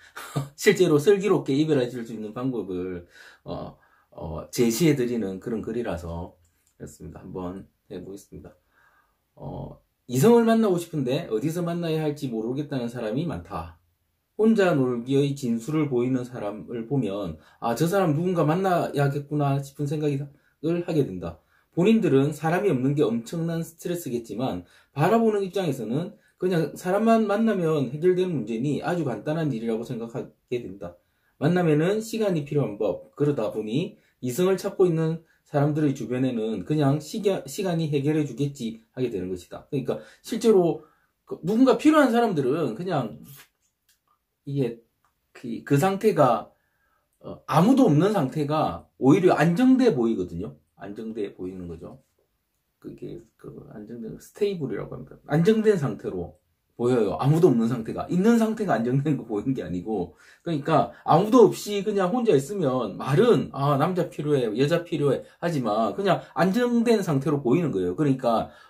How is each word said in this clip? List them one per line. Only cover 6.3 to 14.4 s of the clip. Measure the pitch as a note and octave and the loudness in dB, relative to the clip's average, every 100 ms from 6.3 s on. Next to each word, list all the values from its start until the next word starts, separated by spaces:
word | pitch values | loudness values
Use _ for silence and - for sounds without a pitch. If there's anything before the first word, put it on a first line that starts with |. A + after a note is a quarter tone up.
| _ _ _ _ _ | _ _ _ _ _
그렇습니다. | D#2+ - D#2+ - | -20 -18 -20 -18
한번 | F#2 F2+ F2+ F#2+ - _ - | -14 -10 -10 -12 -16 _ -18
해보겠습니다. | F#2+ F2+ G2 - E2 E2 - _ _ _ _ _ _ _ - | -16 -14 -18 -18 -20 -20 -20 _ _ _ _ _ _ _ -16
어, | F#2+ - - - _ _ - | -12 -12 -12 -16 _ _ -6
"이성을 | B2 G#3 A#3 | 4 6 8
만나고 | A3+ A3+ G#3+ E3+ | 6 4 2 0
싶은데 | - D#3 B2+ D3 E3+ | -2 -4 -2 -4 -2
어디서 | A2 D3 E3 | -2 -2 -4
만나야 | E3+ F3 E3+ D#3 | -4 -4 -4 -2
할지 | D3+ D3 C3+ | -2 -4 -6
모르겠다는 | A2 A2 C3 C#3+ C3+ A#2 | -4 -4 -6 -6 -6 -6
사람이 | B2 G#2+ B2+ E3+ | -6 -6 -4 -4
많다. | F2+ E2+ F2 E2 - _ _ _ _ _ | -6 -8 -10 -10 -16 _ _ _ _ _
혼자 | - | 2